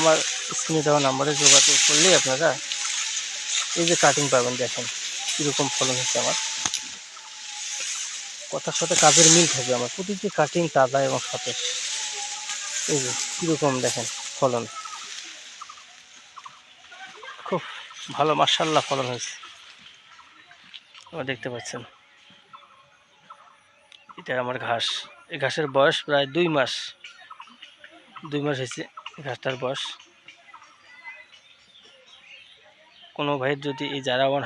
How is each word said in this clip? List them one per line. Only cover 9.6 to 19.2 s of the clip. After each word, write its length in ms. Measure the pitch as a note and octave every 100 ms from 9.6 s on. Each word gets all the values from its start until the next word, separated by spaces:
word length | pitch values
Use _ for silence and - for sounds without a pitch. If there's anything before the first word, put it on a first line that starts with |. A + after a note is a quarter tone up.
| B2+ B2
আমার। 120 | B2
প্রতিটি 340 | - F#3 G3 G#3 -
কাটিং 240 | D3+ F3 E3+ D3
তাজা 220 | C3 C#3 C3+
এবং 120 | C3 -
সতেজ। 280 | - - - B4+ - - - G#5 G5+ G5+ - - - - - -
এই 80 | D3+
যে 60 | B2+ A#2+ - -
কীরকম 360 | E3+ D3+ D3 C3
দেখেন 220 | B2 B2 A2+ - - -
ফলন, 260 | C3+ A#2+ A2+ - - - - - E4 - - - - - - - - - - - - - - - - F5+ F#5+ A4 B4+ - -
খুব 140 | F3 - - - - - D3
ভালো, 160 | D3+ D3+
মাশাআল্লাহ 420 | D3+ - D#3+ D3+ -
ফলন 160 | C3+ B2+
হয়েছে। 220 | A#2+